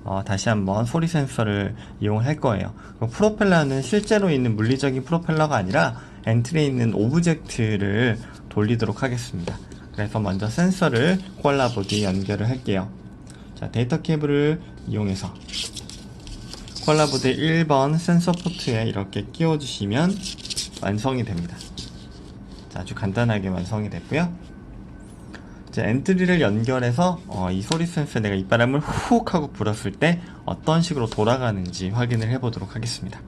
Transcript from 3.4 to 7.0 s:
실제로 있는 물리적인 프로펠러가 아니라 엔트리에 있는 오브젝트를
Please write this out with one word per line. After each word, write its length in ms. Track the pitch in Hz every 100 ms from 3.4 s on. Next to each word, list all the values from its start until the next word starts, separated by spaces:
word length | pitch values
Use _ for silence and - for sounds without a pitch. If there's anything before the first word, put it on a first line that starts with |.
| 202 175 143 135
실제로 480 | 135 208 208 214 190
있는 260 | 139 123 104
물리적인 480 | 110 131 139 131
프로펠러가 520 | 131 165 170 160 151 131
아니라 440 | 92 123 156 120 - - -
엔트리에 360 | 113 120 160
있는 300 | 147 127 117
오브젝트를 1300 | 98